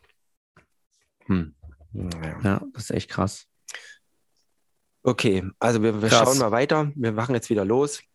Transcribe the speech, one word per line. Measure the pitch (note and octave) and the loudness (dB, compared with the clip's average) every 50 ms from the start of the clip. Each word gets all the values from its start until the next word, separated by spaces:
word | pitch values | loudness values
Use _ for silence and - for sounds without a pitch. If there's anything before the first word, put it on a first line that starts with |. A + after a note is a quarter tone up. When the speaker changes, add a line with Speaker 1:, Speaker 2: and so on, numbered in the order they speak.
| _ _ _ _ _ _ _ _ _ _ _ _ _ _ _ _ _ _ _ _ _ _ _ _ _ | _ _ _ _ _ _ _ _ _ _ _ _ _ _ _ _ _ _ _ _ _ _ _ _ _
Speaker 1:
Hm. | - G2 F2+ D#2+ D2+ - _ - - - - - - | -2 -2 -2 -2 -4 -10 _ -20 -20 -20 -20 -20 -14
Naja. | G#2+ G2+ F#2 F2+ E2+ E2 D#2+ D#2 D#2 - - | -10 -8 -8 -8 -8 -8 -10 -10 -6 -2 0
Speaker 2:
Ja, | G2 G2 - - C#4 C4 | 0 0 0 -2 -8 -12
das | - A2 | -12 -8
ist | - | -6
echt | - - - - | -4 -6 -6 -4
krass. | - - F#2+ - - - - _ _ _ _ - - - - - - - _ _ _ _ _ _ _ _ _ _ _ _ _ _ _ _ _ _ _ _ - | -2 -2 -2 -2 -4 -8 -16 _ _ _ _ -18 -18 -18 -18 -20 -20 -20 _ _ _ _ _ _ _ _ _ _ _ _ _ _ _ _ _ _ _ _ -2
Speaker 1:
Okay, | B2+ A#2+ - - A#2 F#2+ F#2+ F2+ F#2+ - - | -2 0 0 2 2 2 2 0 -4 -6 -2
also | A2+ A#2 A#2+ A2 G#2+ | 0 2 2 2 2
wir, | A2+ G#2+ G#2+ | 2 2 0
wir | G#2+ A2+ | 2 4
Speaker 2:
Krass. | A#2+ A#2 A2+ B2+ | 6 6 6 6
Speaker 1:
schauen | C3+ C#3 | 4 4
mal | B2 G#2+ | 2 2
weiter. | G#2 A#2 C#3 D3 E3 D#3 D3+ D3 C#3+ | 2 2 2 2 2 0 0 -2 -2
Wir | C#3+ A#2+ A2+ | -2 -2 -2
machen | G#2+ G#2+ A2+ C3 B2+ | -2 -2 -2 0 -2
jetzt | A2+ - - | -2 0 0
wieder | A#2 G#2 F#2+ | 0 0 2
los. | F#2+ A2+ C3 C#3+ C#3+ - - - _ | 2 2 2 2 0 -2 -8 -14 _